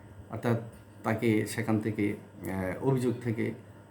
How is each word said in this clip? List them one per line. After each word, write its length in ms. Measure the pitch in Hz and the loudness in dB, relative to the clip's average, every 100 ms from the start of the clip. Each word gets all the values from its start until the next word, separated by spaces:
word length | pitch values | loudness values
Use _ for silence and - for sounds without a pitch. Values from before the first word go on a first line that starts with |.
| - - - | -20 -18 -10
অর্থাৎ 320 | 117 123 113 - - - - | -4 0 0 -2 -14 -20 -4
তাকে 420 | 113 110 117 107 104 | -2 2 4 4 2
সেখান 340 | - 110 110 | 0 2 2
থেকে, 360 | 110 107 104 104 - - | 2 2 0 0 -8 -8
আহ, 460 | 95 95 92 90 135 | -4 -2 -2 0 2
অভিযোগ 260 | 127 123 117 | 2 2 0
থেকে, 300 | 120 110 110 - - - - | -2 0 -2 -4 -12 -20 -20